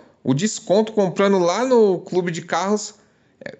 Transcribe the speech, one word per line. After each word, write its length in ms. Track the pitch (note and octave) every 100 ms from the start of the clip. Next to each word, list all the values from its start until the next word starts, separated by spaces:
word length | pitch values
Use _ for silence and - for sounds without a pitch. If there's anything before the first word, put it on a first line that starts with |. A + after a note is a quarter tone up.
| - _
o 100 | -
desconto 600 | C#3+ G#3 - - F#3+ A3
comprando 460 | - F#3 F3+ G3+ F#3+
lá 260 | E3+ G3 C4
no 320 | A#3+ G#3 F3
clube 320 | - F3 F3
de 120 | E3
carros, 500 | - E3+ F#3+ G#3 - - _ _ _ -
é, 140 | - -